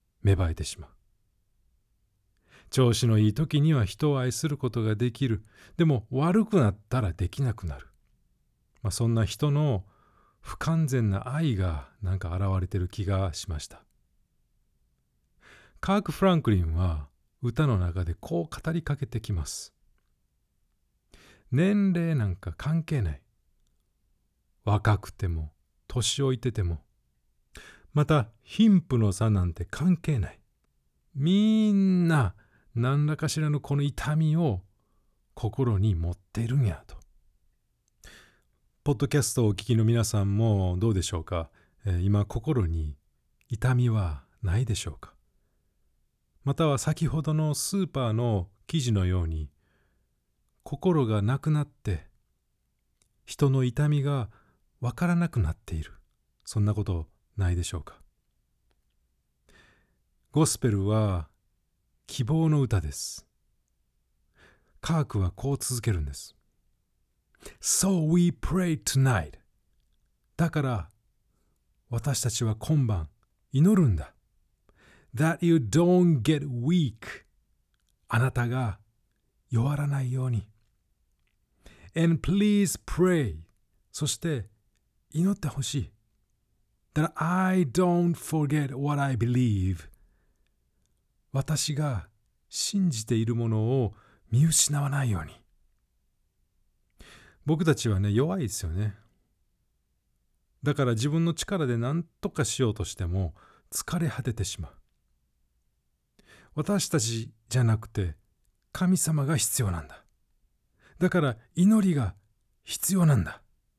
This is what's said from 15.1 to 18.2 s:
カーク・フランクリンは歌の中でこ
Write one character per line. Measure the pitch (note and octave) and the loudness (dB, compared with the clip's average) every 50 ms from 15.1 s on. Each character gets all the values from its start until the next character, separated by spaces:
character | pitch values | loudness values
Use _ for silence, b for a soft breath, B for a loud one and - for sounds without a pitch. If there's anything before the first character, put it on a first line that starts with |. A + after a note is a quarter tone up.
| _ _ _ _ _ B B B B B B B B B | _ _ _ _ _ B B B B B B B B B
カ | - - G3 G#3 | -2 0 0 0
ー | G3+ | 0
ク・ | - | -2
フ | D3+ - F#3+ | -4 2 2
ラ | F#3+ F3+ | 4 4
ン | D#3+ - | 4 4
ク | A#2 G#2 | 4 2
リ | F#2 | 4
ン | F2 D#2+ D#2+ | 2 0 0
は | E2+ F#2 F2 D#2 D2+ C#2+ - _ _ _ _ _ - - | 0 0 0 -2 -4 -6 -10 _ _ _ _ _ -6 -6
歌 | B2 A2+ - D#3 | -4 0 0 2
の | C#3 A#2 F#2 | 2 2 2
中 | F2+ F2 E2 F#2+ F2+ | 0 0 -2 -2 -4
で | E2 E2 | -4 -6
こ | - | -8